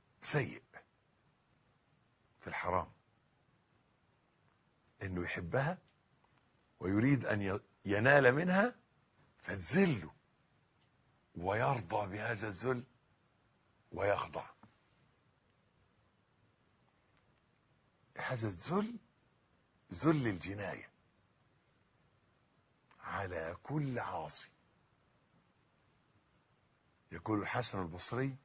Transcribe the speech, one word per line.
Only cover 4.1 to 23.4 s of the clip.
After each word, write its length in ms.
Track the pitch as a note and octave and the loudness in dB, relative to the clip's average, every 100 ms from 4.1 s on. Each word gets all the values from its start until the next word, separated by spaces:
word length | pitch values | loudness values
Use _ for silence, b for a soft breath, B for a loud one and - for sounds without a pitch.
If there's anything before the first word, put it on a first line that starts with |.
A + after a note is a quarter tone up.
| _ _ _ _ _ _ _ _ - | _ _ _ _ _ _ _ _ -10
انه 200 | G2 F2 | -6 -4
يحبها 540 | F2 - E2+ B2 D3 F#3 _ _ _ _ _ _ _ _ _ - | -4 -4 -2 0 0 -4 _ _ _ _ _ _ _ _ _ -6
ويريد 460 | F2+ G2+ C3 C3+ - | 0 4 6 4 4
ان 160 | G#2 | 0
ي-، 180 | G2 G2+ - _ G2 | 0 -2 -6 _ 0
ينال 460 | G2+ B2+ C#3+ B2+ | 4 8 10 8
منها 440 | C#3 F3+ F#3+ A#3+ - _ _ _ _ _ _ | 6 4 2 2 -2 _ _ _ _ _ _
فتذله 760 | - F#2+ E2+ D#3 F#3+ A#2 D#2 - _ _ _ _ _ _ _ _ _ _ _ E2 | -10 -8 0 4 4 2 -4 -16 _ _ _ _ _ _ _ _ _ _ _ -6
ويرضى 720 | F2+ G#2+ C3 B2 E2+ G#2+ G2 | -2 2 2 0 -2 -2 -2
بهذا 400 | G#2 A2+ G#2+ G#2+ | -4 -4 -4 -6
الذل 360 | F2 B2 B2 - _ _ _ _ _ _ _ _ _ - | -4 -2 -2 -6 _ _ _ _ _ _ _ _ _ -12
ويخضع. 540 | E2+ G2+ F2+ D#2 D#2 - - - _ _ _ _ _ _ _ _ _ _ _ _ _ _ _ _ _ _ _ _ _ _ _ _ _ _ _ _ _ _ _ _ _ _ - | -2 0 0 -2 -8 -10 -16 -20 _ _ _ _ _ _ _ _ _ _ _ _ _ _ _ _ _ _ _ _ _ _ _ _ _ _ _ _ _ _ _ _ _ _ -8
هذا 300 | - B2+ A2 | -6 -4 -4
الذل 480 | F2 C#3 F#3 A3 A#3 - _ _ _ _ _ _ _ - | -4 -2 0 0 -6 -16 _ _ _ _ _ _ _ -14
ذل 340 | F#2 C#3+ D3+ A#2 | 0 2 4 2
الجناية 600 | F2+ F#2 G2+ F#2 D2 - _ _ _ _ _ _ _ _ _ _ _ _ _ _ _ _ _ _ _ _ - | -2 -4 -6 -6 -8 -12 _ _ _ _ _ _ _ _ _ _ _ _ _ _ _ _ _ _ _ _ -16
على 580 | - F2+ G2 E2+ | -8 -6 -4 -4